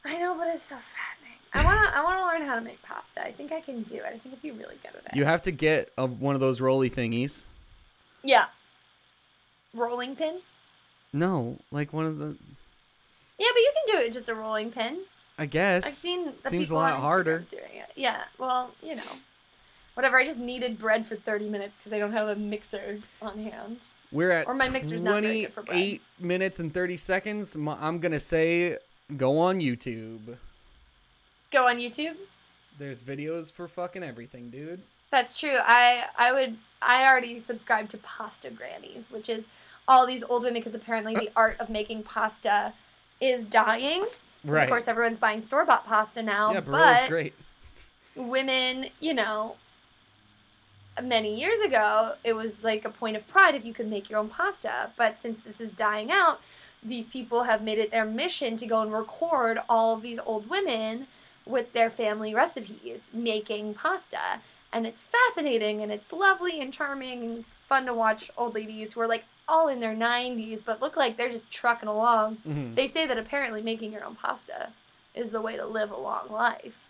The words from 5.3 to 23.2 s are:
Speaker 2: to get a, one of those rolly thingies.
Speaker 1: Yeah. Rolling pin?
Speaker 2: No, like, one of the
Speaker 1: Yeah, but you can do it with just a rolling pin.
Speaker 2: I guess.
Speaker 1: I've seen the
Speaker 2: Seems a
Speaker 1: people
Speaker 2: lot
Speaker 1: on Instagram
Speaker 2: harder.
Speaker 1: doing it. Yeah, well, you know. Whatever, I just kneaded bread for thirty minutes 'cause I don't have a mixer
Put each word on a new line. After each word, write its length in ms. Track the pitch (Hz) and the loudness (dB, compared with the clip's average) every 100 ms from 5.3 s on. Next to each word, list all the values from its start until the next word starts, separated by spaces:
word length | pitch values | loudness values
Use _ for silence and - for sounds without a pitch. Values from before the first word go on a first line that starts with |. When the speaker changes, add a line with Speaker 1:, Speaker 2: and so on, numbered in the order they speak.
| 165 | 2
Speaker 2:
to 80 | - | -2
get 400 | 147 156 151 - - | 0 2 2 0 -4
a, 80 | 131 | -4
one 280 | 120 139 139 | -2 -2 2
of 40 | |
those 200 | 131 120 | 2 2
rolly 280 | 131 135 127 | 2 4 2
thingies. 580 | - 117 113 139 - - - - - - _ _ _ | 0 -2 0 -2 -6 -12 -20 -20 -20 -20 _ _ _
Speaker 1:
Yeah. 240 | 269 240 139 _ _ _ _ _ _ _ _ _ _ _ _ | 4 4 4 _ _ _ _ _ _ _ _ _ _ _ _
Rolling 400 | 226 240 247 247 269 | -4 -2 -2 -6 -4
pin? 240 | 311 349 - _ _ _ _ _ _ | -4 -4 -14 _ _ _ _ _ _
Speaker 2:
No, 460 | 139 175 170 117 131 _ | 0 2 0 -2 -8 _
like, 200 | 143 147 | -6 -4
one 140 | 151 160 | -4 -4
of 120 | 156 | -4
the 180 | 151 139 - 139 - _ _ _ _ _ _ - | -8 -10 -18 -20 -20 _ _ _ _ _ _ 0
Speaker 1:
Yeah, 100 | 440 | 4
but 60 | 494 | 6
you 120 | 508 | 6
can 220 | 605 539 392 | 4 2 2
do 40 | |
it 20 | 233 | 2
with 80 | |
just 140 | 240 226 | -2 -6
a 60 | |
rolling 360 | 220 220 214 220 | -6 -2 -4 -4
pin. 300 | 233 226 330 381 _ _ - | -4 -4 -6 -12 _ _ -8
Speaker 2:
I 80 | 147 | -2
guess. 380 | 151 196 180 190 | 2 2 2 0
Speaker 1:
I've 60 | |
seen 340 | - 349 359 330 240 | -4 -4 -4 -4 -6
the 60 | - | -4
Speaker 2:
Seems 200 | 170 151 | -2 0
a 20 | |
Speaker 1:
people 40 | 156 | 2
Speaker 2:
lot 160 | 165 | 2
Speaker 1:
on 60 | 135 | 2
Instagram 40 | |
Speaker 2:
harder. 360 | 143 185 160 165 175 | 2 2 2 -2 -4
Speaker 1:
doing 240 | - - | -16 -16
it. 160 | - - - | -18 -16 -2
Yeah, 260 | 262 214 - - | -2 -2 -10 -8
well, 320 | 254 254 247 - | -2 -2 -4 -12
you 120 | 311 | -12
know. 80 | 254 - 262 _ _ _ _ _ _ _ | -10 -12 -14 _ _ _ _ _ _ _
Whatever, 240 | - 262 254 | 0 4 4
I 60 | |
just 140 | 277 240 | 2 -2
kneaded 400 | 240 247 247 220 | -8 -4 -4 -2
bread 280 | 220 226 220 | 2 2 0
for 100 | 220 | -8
thirty 340 | - 208 214 | -4 -4 -4
minutes 280 | 208 202 - | -6 -8 -12
'cause 80 | 208 | -8
I 60 | 214 | -4
don't 140 | 208 | -2
have 160 | 226 214 | 0 -2
a 60 | 208 | -2
mixer 640 | 208 214 - 202 202 208 214 - | -4 -6 -8 -10 -8 -12 -14 -12